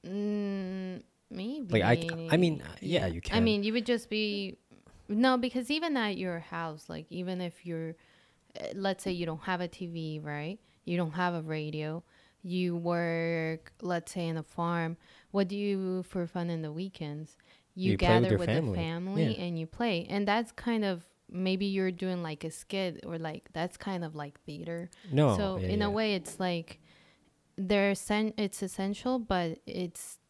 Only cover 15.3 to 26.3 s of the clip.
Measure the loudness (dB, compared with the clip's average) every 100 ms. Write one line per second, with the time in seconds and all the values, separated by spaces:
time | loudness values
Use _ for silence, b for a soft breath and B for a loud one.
15.3 | 0 0 0 0 0 0 -2 -4 -4 -4
16.3 | -2 -2 -2 -4 -4 -6 -6 -8 -6 -10
17.3 | _ b b b -2 2 4 8 8 8
18.3 | 4 4 4 2 0 -2 -2 -2 2 2
19.3 | 2 -2 -4 -6 -2 0 0 0 0 2
20.3 | 2 0 -6 0 2 2 0 -6 _ -12
21.3 | -2 0 2 2 2 0 0 -2 -2 -4
22.3 | -6 -6 -8 -6 -2 -2 -4 -8 -6 -6
23.3 | -8 -10 -4 -4 -4 -6 -4 -4 -6 -10
24.3 | -12 -14 -10 -8 -8 -8 B 0 6 6
25.3 | 6 2 0 0 2 2 2 2 0 -2